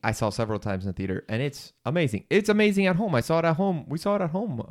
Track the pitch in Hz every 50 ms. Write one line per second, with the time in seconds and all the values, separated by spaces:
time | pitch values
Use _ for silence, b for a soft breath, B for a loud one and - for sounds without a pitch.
0 | - 110 110 - 117 107 - - 117 107 107 101 - 107 98 92 95 98 90 -
1 | 95 95 92 - - - 110 113 139 147 135 - - - - _ - 120 147 180
2 | 165 123 104 95 - _ 156 202 214 214 208 214 214 208 196 196 196 185 185 165
3 | 233 202 160 120 - - 165 165 165 165 160 151 196 196 180 151 - - 143 160
4 | - 202 202 202 185 160 156 - 240 214 135 113 - 110